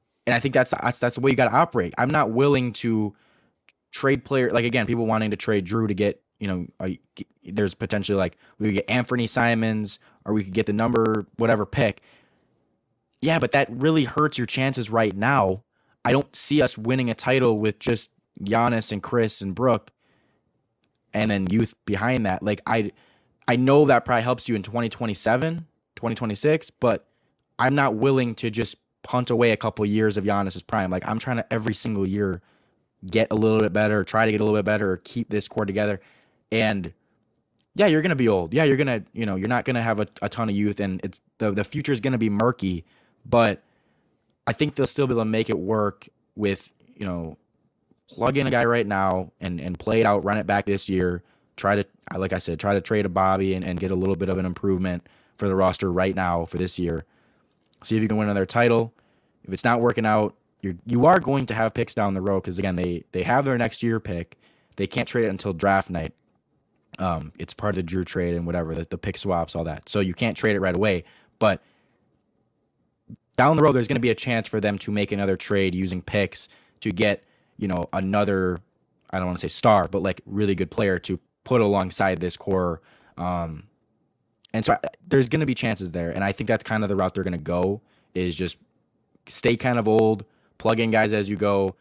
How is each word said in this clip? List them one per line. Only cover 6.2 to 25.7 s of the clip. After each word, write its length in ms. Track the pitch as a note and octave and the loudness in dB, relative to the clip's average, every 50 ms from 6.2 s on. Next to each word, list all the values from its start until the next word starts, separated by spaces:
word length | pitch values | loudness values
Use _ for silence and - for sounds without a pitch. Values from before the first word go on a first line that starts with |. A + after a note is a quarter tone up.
| _ _ _ - | _ _ _ -8
you 80 | G#2 | -6
know, 200 | G2 F#2 F2+ F2 - - - | -4 -4 -4 -6 -8 -10 -8
a, 160 | F#2 F#2 F2+ - _ _ - - - _ _ _ - | -8 -8 -8 -8 _ _ -18 -18 -18 _ _ _ -14
there's 300 | - G2 G#2+ G#2 F#2 - | -8 -4 -2 -2 -2 -2
potentially, 440 | - A2+ G2 A2 G2+ G2 - G2+ | -6 -6 -4 -4 -4 -2 0 0
like, 200 | G2 F#2 F2+ - _ _ _ _ | 0 0 -2 -4 _ _ _ _
we 100 | - G#2+ | -4 -2
could 80 | G#2+ F#2+ | 0 0
get 140 | G2+ - - | 0 -2 0
Anthony 380 | A2+ B2+ A#2+ - B2+ A#2+ A#2 | 0 -2 0 0 -2 -2 -2
Simons, 720 | A2 - B2+ A#2 A#2 A#2 A2+ A2+ A2 A2 G#2+ G#2+ F#2+ - - _ _ _ _ - | -2 0 2 2 2 2 2 2 0 0 -2 -4 -6 -8 -14 _ _ _ _ -6
or 100 | - A2 | -2 -2
we 120 | A2 F#2+ | -2 -2
could 80 | F#2+ F#2 | -2 -2
get 120 | A2+ G#2+ | -2 0
the 80 | A2 G#2 | 0 0
number 520 | G#2+ A2+ B2 A#2+ A2+ A2+ A2 A2 G#2+ - - _ | 0 0 2 2 2 2 2 2 0 -2 -6 _
whatever 300 | - A#2 A2+ A2+ G#2 G2+ | 0 2 2 2 2 0
pick. 360 | - - C#3+ C3 G#2 - - _ _ _ _ _ _ _ _ _ _ _ _ _ _ _ _ _ _ _ _ _ _ _ - | -2 0 0 0 0 0 -4 _ _ _ _ _ _ _ _ _ _ _ _ _ _ _ _ _ _ _ _ _ _ _ -4
Yeah, 180 | - D#3 E3 D#3+ | 0 0 2 2
but 120 | C#3 - | 2 2
that 180 | - C#3 C#3 - | 2 2 2 0
really 360 | A#2+ B2+ C#3 D#3+ D#3+ D#3+ C3 | -2 0 2 2 4 4 2
hurts 320 | A#2 - - D3+ D3+ - | 0 0 0 0 0 0
your 100 | - A#2+ | -2 -4
chances 420 | - - C3 C3 C#3 C3 B2+ A2+ G2+ | -4 -2 -2 -2 0 -2 -2 -4 0
right 240 | A2+ A2+ A2 G#2 F#2 | 2 2 2 2 0
now. 500 | G2 A2 C3 C#3+ C3 G2 F#2+ F#2+ G#2 - _ _ _ _ _ _ _ - | 0 0 2 2 4 2 2 0 -4 -6 _ _ _ _ _ _ _ -2
I 80 | B2+ C3 | 0 2
don't 200 | C#3 C#3 - - | 2 0 -2 -6
see 280 | - - - C#3+ D3+ | -6 -4 0 2 2
us 160 | B2+ - - | 2 2 0
winning 320 | G#2+ G#2+ A#2 C3 C3 B2 A#2 | -4 -2 0 0 0 0 -2
a 60 | A2+ | -2
title 440 | - - B2+ C3 C3 B2+ A#2+ A2 G#2 | -2 0 2 2 4 4 4 2 2
with 200 | A2 G#2+ G2+ - | 0 -2 -2 -2
just 320 | - B2 A#2 G#2+ - - _ _ _ _ - - | -2 -2 -2 -2 -2 -10 _ _ _ _ -16 -10
Giannis 520 | - G2 A2+ A2+ A#2 B2 A#2 A2 - - G#2+ | -4 0 2 2 2 2 2 0 -2 -4 -6
and 100 | G2 - | -6 -6
Chris 380 | - B2 A#2+ A2+ G#2+ - - | -2 0 0 0 0 -2 -6
and 120 | G2+ F#2+ F2+ | -8 -8 -4
Brook 380 | G2+ B2+ B2+ A#2 G#2 - - _ _ _ _ _ _ _ _ _ _ _ _ _ _ _ _ _ _ _ _ _ _ _ _ | 0 2 2 2 2 -2 -8 _ _ _ _ _ _ _ _ _ _ _ _ _ _ _ _ _ _ _ _ _ _ _ _
and 200 | - G#2 G#2+ A2 | -4 -2 0 0
then 160 | G#2 G2 F#2+ F2+ | 0 0 0 0
youth 240 | G2+ A2 A#2 - - _ - | 0 0 0 -2 -4 _ -8
behind 400 | - G2+ F#2+ A2 B2 B2+ B2+ G#2+ | -4 -4 -2 0 0 0 0 0
that. 160 | F#2+ F2+ - F#2 | 0 -2 -2 -2
Like, 180 | G#2+ G#2 - - | -4 -4 -4 -2
I, 240 | - A#2 A2+ G#2 G2+ - _ _ _ _ _ _ _ _ _ - | -2 0 0 0 -2 -6 _ _ _ _ _ _ _ _ _ -2
I 80 | - B2 | 0 0
know 300 | B2 B2+ C3+ C#3+ D3 D3+ | 2 4 6 6 6 6
that 200 | C3+ B2+ A#2+ - | 6 6 4 4
probably 160 | A#2+ B2 A2+ | 2 0 0
helps 260 | A#2 B2 B2+ A#2+ - | 0 0 -2 -4 -2
you 80 | - A2+ | -4 -4
in 60 | G2+ | -4
twenty 280 | F2+ G2 A2 A#2+ A#2 A2 | -4 -4 -4 -4 -4 -4
twenty-seven, 760 | - - A#2+ A2 G2 - - A2 A#2 B2+ D#3+ D#3+ E3+ E3 E3 _ | -4 -4 -4 -4 -4 -2 0 2 2 2 0 -2 -6 -6 -12 _